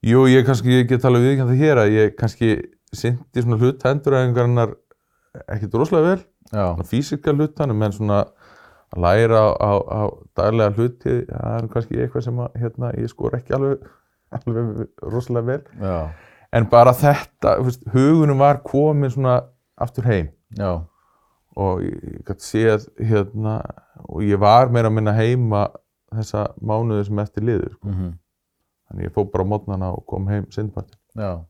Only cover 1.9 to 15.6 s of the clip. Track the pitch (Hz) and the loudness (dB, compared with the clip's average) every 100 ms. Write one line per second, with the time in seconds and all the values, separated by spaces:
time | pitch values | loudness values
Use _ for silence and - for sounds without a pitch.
1.9 | 107 107 - 117 - 113 107 - _ _ | 4 2 2 -6 0 0 0 -4 _ _
2.9 | - 117 123 - 127 120 110 123 131 127 | -6 -4 -4 -6 -4 0 2 0 0 -2
3.9 | 143 143 135 127 120 120 120 110 - _ | 0 0 2 2 2 2 2 0 -4 _
4.9 | _ _ _ _ - - 107 104 113 156 | _ _ _ _ -20 -10 -8 -4 -2 0
5.9 | 175 160 190 - _ _ 107 92 85 87 | 2 2 0 -6 _ _ -4 -2 -4 -4
6.9 | 117 143 147 - 143 151 - 143 107 107 | -4 -4 -4 -2 0 -2 -2 -4 0 -2
7.9 | 95 107 101 - _ _ - - _ _ | -2 -2 0 -2 _ _ -20 -20 _ _
8.9 | - 87 101 117 113 107 - 104 101 - | -2 2 4 4 4 4 2 0 0 -2
9.9 | 110 104 - - - 98 113 107 101 120 | -4 -4 -6 -12 -2 0 2 0 0 -4
10.9 | 123 135 123 - 123 117 113 113 120 117 | -4 -4 -4 -6 -8 -6 -6 -6 -6 -6
11.9 | 117 123 127 117 123 120 117 117 120 123 | -4 -4 -4 -6 -6 -8 -6 -8 -6 -8
12.9 | 120 117 - 117 123 123 135 135 135 - | -6 -8 -6 -6 -6 -4 -4 -2 -4 -10
13.9 | _ _ _ _ 127 123 113 117 110 113 | _ _ _ _ -10 -6 -4 -6 -6 -10
14.9 | _ - 113 123 120 117 139 | _ -8 -8 -4 -4 -4 -6